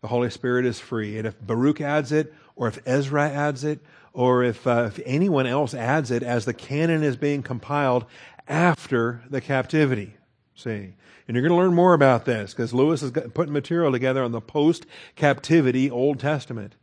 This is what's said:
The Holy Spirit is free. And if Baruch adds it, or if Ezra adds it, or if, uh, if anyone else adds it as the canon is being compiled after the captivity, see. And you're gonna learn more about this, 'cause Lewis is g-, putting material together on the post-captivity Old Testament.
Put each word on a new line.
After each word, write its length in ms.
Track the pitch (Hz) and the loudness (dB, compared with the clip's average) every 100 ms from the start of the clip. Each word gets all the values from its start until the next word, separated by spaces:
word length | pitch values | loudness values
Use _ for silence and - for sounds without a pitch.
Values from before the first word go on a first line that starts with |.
The 80 | 110 | -4
Holy 220 | 120 123 | -2 -2
Spirit 340 | - 127 123 | -4 -2 0
is 160 | 127 113 | 0 -4
free. 380 | - 117 107 110 | -8 -6 -6 -6
And 80 | 110 | -8
if 120 | 101 | -10
Baruch 440 | 98 117 135 147 | -6 0 2 0
adds 280 | 143 151 131 | 0 -2 0
it, 220 | 151 151 - _ - | -2 -2 -10 _ -6
or 120 | 117 | -4
if 120 | 104 - | -4 -2
Ezra 420 | 131 139 147 147 | 0 0 0 0
adds 360 | 143 147 135 | 0 -2 -2
it, 160 | 147 151 _ - - | -6 -6 _ -20 -18
or 280 | - 123 123 | 0 2 4
if, 240 | 123 110 127 | 2 0 0
uh, 180 | 117 117 | 0 0
if 100 | - | -4
anyone 420 | - 139 196 147 127 | -4 0 2 2 0
else 280 | 131 135 | 0 -2
adds 360 | 131 117 151 127 | -4 0 0 0
it 120 | 120 | -4
as 240 | 120 120 110 | 0 -2 -2
the 80 | |
canon 480 | 113 - 143 165 160 | -8 -6 -2 0 0
is 160 | 151 120 | 0 -2
being 240 | 143 143 | -2 -2
compiled 640 | 123 123 - 147 139 123 113 - - - - | -4 -10 -6 -2 2 0 -2 -20 -20 -20 -6
after 760 | 151 175 156 - 127 117 117 123 | 2 2 2 -2 -2 -2 -4 -8
the 140 | 139 | -10
captivity, 720 | - 135 127 156 147 120 101 - _ _ _ | -2 -2 0 2 2 0 -6 -16 _ _ _
see. 400 | _ 123 107 95 - _ - - | _ -10 -10 -10 -20 _ -20 -4
And 80 | 120 | 0
you're 100 | 147 | 2
gonna 140 | 175 | 4
learn 140 | 185 | 4
more 180 | 170 180 | 6 6
about 320 | 170 135 120 | 8 6 4
this, 300 | - 113 101 | 0 -4 -4
'cause 180 | - 117 | -6 -4
Lewis 300 | 123 147 160 | 2 2 2
is 80 | 143 | -2
g-, 100 | 131 | -6
putting 320 | 160 - 170 | -6 -4 -2
material 400 | 147 139 170 160 | -4 -4 0 0
together 300 | 127 131 131 | 0 0 0
on 100 | 123 | -2
the 80 | 117 | -4
post-captivity 1500 | - - 151 165 - - - - 147 139 - 165 131 123 135 | -6 0 2 2 -6 -20 -20 0 0 0 2 4 4 2 -2
Old 280 | 120 139 143 | 0 -2 0
Testament. 580 | 139 151 - 117 101 _ | -4 -4 -6 -12 -12 _